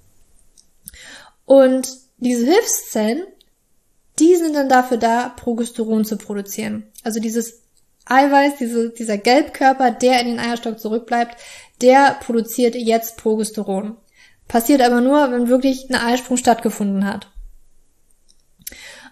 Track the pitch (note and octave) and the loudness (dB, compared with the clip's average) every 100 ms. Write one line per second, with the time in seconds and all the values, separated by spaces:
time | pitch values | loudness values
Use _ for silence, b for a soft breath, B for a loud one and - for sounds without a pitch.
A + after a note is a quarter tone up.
0 | _ _ _ _ _ _ _ _ - B | _ _ _ _ _ _ _ _ -20 B
1 | B B B B - C4+ C4 C4 B3+ - | B B B B 2 4 6 2 -4 -14
2 | _ - B3 B3 A#3+ G4 - - - A3+ | _ -8 -4 -2 2 2 0 -4 -6 -4
3 | G#3+ C#4+ G4 _ _ _ _ _ _ _ | -2 -4 -8 _ _ _ _ _ _ _
4 | _ - D#4+ F4+ E4 D4 C4+ B3+ B3+ A#3 | _ 2 4 4 2 -2 2 2 2 0
5 | A3+ A#3 B3 - - A#3 A#3 - A3 A3 | 0 0 -2 -8 -6 -6 -6 -6 -2 -2
6 | G#3+ G3+ - G3+ G3 - G#3+ G#3+ - - | -2 -6 -8 -10 -10 -10 -10 -10 -14 -12
7 | A#3+ A3 A3 A3+ A3+ - _ _ _ _ | -8 -6 -4 -4 -6 -10 _ _ _ _
8 | - B3+ C#4+ C#4 C#4+ C#4+ A#3 A#3 A#3 - | -2 2 4 4 2 0 -4 -4 -4 -6
9 | A3+ G#3 A#3+ C4+ D4 - C4+ C4 B3+ A3 | -6 -2 2 2 2 0 0 2 0 2
10 | B3 B3+ A#3+ A#3 A#3 A#3+ A#3+ A3 G#3 A#3 | 2 2 0 -4 -6 -6 -8 -8 -6 -6
11 | A#3+ A#3+ A#3 - B B B - B3 C4+ | -4 -4 -4 -8 B B B 0 6 6
12 | C#4 C4 - A#3 A3+ - A#3+ B3 A3+ A3+ | 6 2 -4 -4 -2 -2 -2 0 0 -2
13 | A3+ - A3+ G#3+ G#3+ - G3+ F#3+ G#3 A3+ | -2 -6 -4 -2 -4 -6 -6 -6 -8 -12
14 | _ b b b - A#3+ B3 C#4+ B3 A#3+ | _ b b b -4 -2 2 4 4 2
15 | B3+ D4 C4+ B3 A#3+ B3+ C4+ C4 - C4 | 2 2 2 0 0 2 2 -2 -4 -4
16 | A#3 B3+ - B3 B3 A3+ A3+ - G3+ G3 | -2 -2 -2 -2 0 0 -2 -4 -4 -2
17 | G3 G3+ - - - - _ _ _ _ | -4 -6 -12 -18 -20 -20 _ _ _ _
18 | _ _ _ _ _ _ - B B B | _ _ _ _ _ _ -20 B B B
19 | B | B